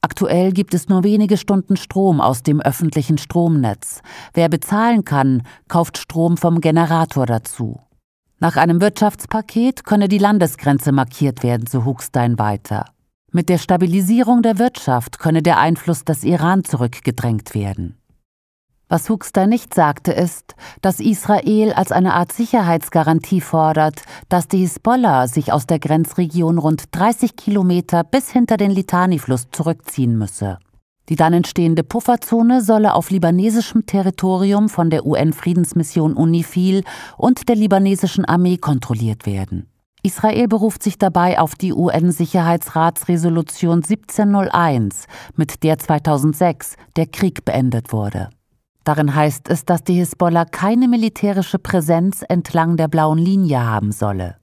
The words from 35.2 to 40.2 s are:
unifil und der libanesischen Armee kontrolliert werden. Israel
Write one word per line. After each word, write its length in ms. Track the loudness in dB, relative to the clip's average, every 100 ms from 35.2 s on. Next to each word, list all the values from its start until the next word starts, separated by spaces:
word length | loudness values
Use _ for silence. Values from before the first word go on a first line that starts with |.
| 0 0 0 0 0 0 -2 0 0
unifil 680 | 2 2 2 -2 -2 0 0 -2 -14 -18 -4
und 320 | 0 0 0
der 60 | 0
libanesischen 680 | 2 4 2 2 0 -2
Armee 320 | 0 2 2 0
kontrolliert 720 | 0 -2 -2 -2 -2 -2 -4
werden. 400 | -4 -6 -8 -10 _ _ _
Israel 460 | -18 -2